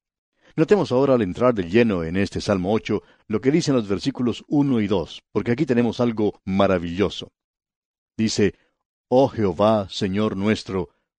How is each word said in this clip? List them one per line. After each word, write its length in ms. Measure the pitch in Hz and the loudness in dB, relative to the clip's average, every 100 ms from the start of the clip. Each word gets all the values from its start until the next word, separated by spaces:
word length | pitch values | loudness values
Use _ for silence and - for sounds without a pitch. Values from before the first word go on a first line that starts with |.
| _ _ _ _ _ - | _ _ _ _ _ -2
Notemos 360 | 160 208 127 | 2 2 2
ahora 240 | 123 135 127 | 2 2 2
al 80 | |
entrar 320 | 101 90 123 113 | 0 0 0 0
de 80 | |
lleno 400 | 85 104 117 92 | 2 2 4 0
en 120 | 80 92 | -2 -2
este 240 | 98 - | -2 -4
Salmo 320 | - 98 90 | -2 -2 0
ocho 300 | 110 - 104 - _ - | -2 -2 -4 -6 _ -6
lo 140 | 107 | -2
que 80 | 127 | 0
dicen 240 | 160 151 | 0 2
los 140 | 131 101 | 0 0
versículos 580 | 98 139 127 123 104 - | -4 -4 -2 -4 -4 -4
uno 320 | 147 139 120 | 0 0 0
y 80 | 101 | 0
dos, 360 | 98 78 - - | -2 -4 -12 -8
porque 200 | 107 101 | -4 -2
aquí 140 | 120 151 | -2 0
tenemos 340 | 120 117 - | 2 0 0
algo 400 | 120 110 104 - - | -2 0 -2 -2 -4
maravilloso. 840 | 95 98 92 85 87 92 - - _ _ _ _ _ _ _ _ - | 0 2 2 -2 -2 -2 -4 -14 _ _ _ _ _ _ _ _ -4
Dice, 380 | 110 - 101 - _ _ _ _ _ | -2 2 0 0 _ _ _ _ _
"Oh 180 | 127 135 | 2 2
Jehová, 600 | - 101 80 104 110 95 | 0 -2 2 2 2 -2
Señor 480 | - 101 95 107 95 | -6 -4 -2 -2 -2
nuestro, 520 | 101 107 - 95 85 _ _ | -2 -2 -4 -8 -8 _ _